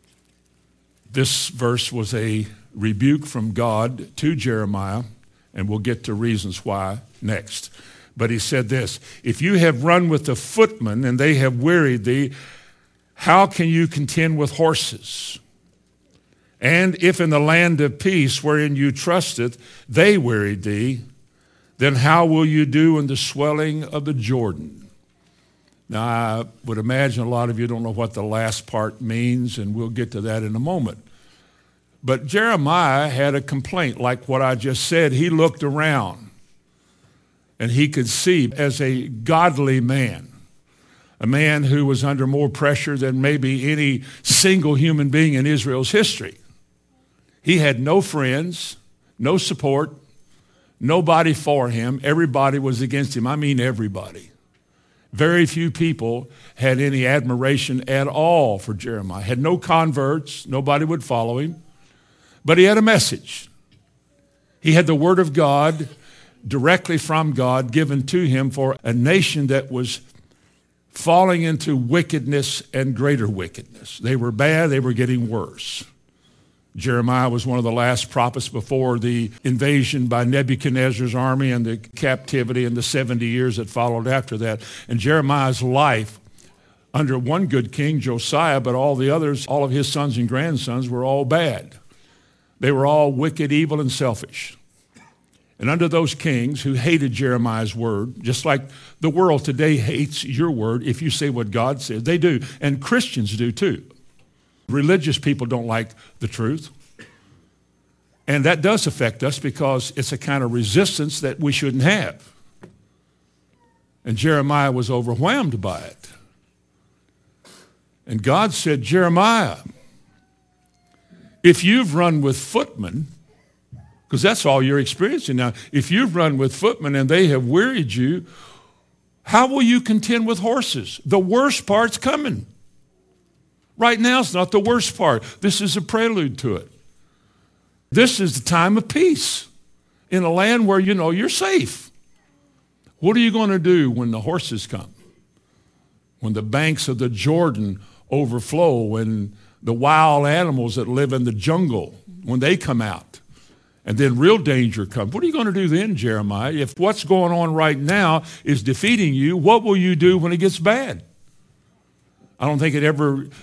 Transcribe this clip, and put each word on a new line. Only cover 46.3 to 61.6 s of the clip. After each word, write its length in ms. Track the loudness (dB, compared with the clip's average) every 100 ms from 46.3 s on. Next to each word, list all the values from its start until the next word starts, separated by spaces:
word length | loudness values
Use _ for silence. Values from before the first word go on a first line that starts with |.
| -16 -20 -20 _ _ _ _ _ _ _ _
He 160 | 2 4
had 200 | 4 2
no 220 | 2 2
friends, 800 | 2 -2 0 -2 -4 -8 -12 -14 _ _ _ -4
no 180 | 0 0
support, 580 | 0 -4 0 0 -2 -8 _ _ _ _ _ _ _ -6
nobody 540 | 2 2 4 4 4
for 340 | 0 0 0 0
him. 320 | -2 -4 -4
Everybody 560 | 0 0 2 2 2 0
was 220 | -2 -2
against 340 | -2 -2 -4
him. 120 | -4 -4
I 100 | -2
mean 240 | 0 0
everybody. 720 | 0 -2 -6 -8 -12 -18 -20 _ _ _ _ _ _ _ _
Very 320 | 0 2 4
few 260 | 2 0 -4
people 600 | 0 -2 -2 -4 -6 -10 -20 -20
had 260 | -2 0 2
any 260 | 0 0 2
admiration 800 | 0 0 -2 0 0 -2 -4 -2
at 220 | -2 -2
all 500 | 0 2 4 2 0
for 140 | -6
Jeremiah. 480 | -8 -8 -8 -8 -8
Had 180 | -4 -2
no 200 | 0 0
converts. 880 | 2 2 2 0 0 -2 -6 -14 -6
Nobody 400 | -4 0 0 0
would 180 | -4
follow 320 | -2 -2 -2 -4
him. 260 | -6 -10